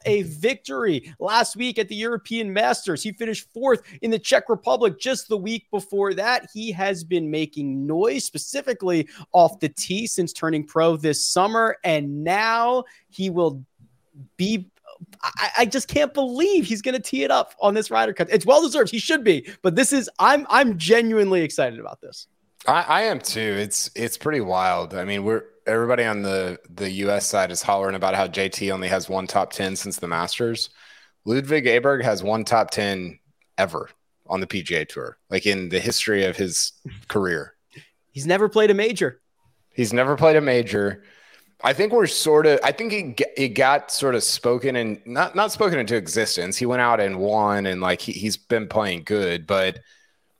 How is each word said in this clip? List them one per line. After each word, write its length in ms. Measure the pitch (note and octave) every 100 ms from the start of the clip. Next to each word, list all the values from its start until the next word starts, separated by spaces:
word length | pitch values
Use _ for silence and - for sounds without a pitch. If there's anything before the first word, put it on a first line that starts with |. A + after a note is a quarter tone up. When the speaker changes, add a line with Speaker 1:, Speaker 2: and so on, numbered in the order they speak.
Speaker 1:
a 160 | G#3+ G#3
victory 920 | E3+ D3+ A3 - - C4+ A3 C3+ E3 C#3+
last 380 | F3+ A3+ A3 G#3
week 200 | B3 A3
at 120 | G3+
the 60 |
European 580 | G#3+ A3+ A#3 - A3+ G#3
Masters. 500 | G3 A#3+ - F#3+ D3
He 80 | G#3+
finished 400 | - A3+ G#3 -
fourth 300 | A#3 C4+ A#3 - D#3+
in 80 | A3+
the 80 | A3+
Czech 280 | - C4 -
Republic 500 | G#3+ - B3 A3 -
just 300 | B3+ B3+ -
the 100 | G#3
week 320 | G3+ A3+ -
before 420 | G3+ G3 G3 G3
that. 340 | F3+ A3+ B3 -
He 180 | G#3+ A3+
has 320 | F3+ G3 F3+
been 260 | E3 F3 D#3
making 560 | D#3 D3+ D3+ C#3 C3+
noise, 380 | C#3+ E3 A3+ C#4
specifically 840 | - D3+ - C#4 C4+ G#3+ F#3 E3 D3+ - -
off 260 | F3+ D#3+ -
the 80 | D3+
tee 400 | - - G3 A3+
since 240 | - E3
turning 340 | - D#3+ D#3
pro 300 | D3+ D#3+ E3
this 300 | D#3 D#3 C#3+
summer, 500 | - F3+ G3+ A3+ A3+ -
and 400 | F3+ D3+ C#3+ D3
now 640 | E3 G3 A3+ A3+ A#3 B3+ B3 _ _
he 200 | - F#3+
will 360 | F3 E3 C3+ C3+ _ _ _ _ D3 B2+ -
be, 320 | G3 A3 F#3 _ - - F3 -
I, 280 | - - G#3 -
I 80 |
just 240 | A#3+ C4 -
can't 240 | D4 D4
believe 520 | C#4 C4 B3 G4 F#4
he's 160 | F#3+ G#3+
gonna 200 | B3+ B3+
tee 240 | - C4
it 60 | C#4
up 220 | - - -
on 140 | G3+
this 180 | G#3+ G#3+
Ryder 220 | A3+ A3
Cup. 160 | F#3+ E3+
It's 140 | G#3
well-deserved. 440 | G3 D4 D#4 D4+ G#3
He 100 | A#3
should 260 | - D#4
be, 240 | G#3+ D3 - -
but 140 | F#3
this 160 | F3 C4
is, 180 | C#4 - -
I'm, 280 | A3 D4 C4+
I'm 280 | B3 B3+ F3
genuinely 640 | D#3+ A3+ A3+ A3 G3 F#3
excited 400 | D3+ - B2+ A2+
about 180 | G#2+ -
this. 280 | - - - _ _ _
Speaker 2:
I, 160 | - D#3+
I 200 | - F3
am 180 | A3 D3
too. 220 | - A2
It's, 500 | A2 G2+ G#2 - -
it's 240 | - A#2 -
pretty 220 | D3+ C#3+
wild. 540 | F#2 F#2 F#2 F2 E2
I 100 | F#2+
mean, 220 | F#2+ G2+
we're, 180 | G#2 A2+ - _ G#2+
everybody 360 | A2+ A#2 A#2+
on 180 | A2+ G#2
the, 380 | G2 F#2+ F2+ F2 -
the 200 | F2 F#2+
U 180 | G2 G2+
S 180 | G2+ -
side 220 | G2+ F#2
is 140 | F2
hollering 320 | - G2 G2
about 180 | F#2+ F#2+
how 140 | F#2+ F#2
J 220 | G2 F#2+
T 220 | - G2
only 160 | F#2+ F#2
has 220 | F#2+ F#2
one 160 | F#2+
top 260 | F#2 G2 F2+
ten 240 | - F#2+
since 220 | F#2 G2+ -
the 100 | E2+
Masters. 600 | E2+ F2 - A#2 A#2 - _ - - _ _
Ludwig 400 | G#2+ C3 C3+ D3+
Aberg 380 | B2 A#2+ C#3 C3+
has 200 | A#2+ F#2+
one 220 | G2 A2
top 240 | G#2 A2+ G2+
ten 480 | G#2+ G2+ F#2+ F2 - _ _ _ -
ever 320 | F#2 D#2+ - _ _ _ -
on 140 | F#2+
the 60 | F#2
P 140 | G2
G 140 | E2+
A 100 | E2
Tour, 320 | D#2 - B1 - _
like, 180 | F#2+ G2+
in 220 | G2 F2
the 100 | F2+
history 440 | G#2+ - - G2+
of 120 | F#2+ F2
his 360 | F#2 - - - A#2+ G2+ -
career. 480 | G#2 F#2 D#2+ - _ _ - - _ _
Speaker 1:
He's 160 | C#3 D#3
never 200 | G3 G#3
played 220 | A3 G#3+
a 60 |
major. 460 | G3+ A3+ F#3 C#3 - _ _ _ _ _
Speaker 2:
He's 180 | - G#2+
never 240 | A#2+ C3
played 200 | C#3 D#3+
a 60 | D#3
major. 640 | C#3+ B2 A2 G#2 G2+ G2 - _ _ - _ _
I 100 | B2+
think 200 | C#3+ G#3
we're 120 | A#3
sort 400 | F3+ - D#3 D3+
of, 140 | D3+ C#3+
I 80 | C#3
think 220 | C#3+ A3+
it 240 | G#3 D3+ A2+
g-, 80 | -
it 140 | C3+ C3
got 400 | G#2 C3 C#3+ -
sort 240 | - C#3
of 100 | A#2
spoken 520 | - - A#2+ B2 C3+
and 260 | B2 A2 F#2+ A#2
not, 280 | C3+ F3
not 160 | F#3 G#3+
spoken 280 | - G3+ D3
into 160 | G#2+
existence. 600 | A#2 E2 A2+ G#2 F2+ F2+ -
He 100 | A#2+
went 140 | B2
out 180 | A#2+ A2
and 180 | G2 F#2
won, 480 | G2+ G#2+ G#2 G2+
and, 160 | G2 F#2
like, 200 | F#2 F2+
he, 100 | A#2
he's 260 | F#2+ G#2+ -
been 300 | - A#2 G2
playing 360 | A2 G2+ E2+
good, 420 | D#2 G#2 F2+ F2 D#2
but 320 | F#2+ F#2 - - _ _ _ _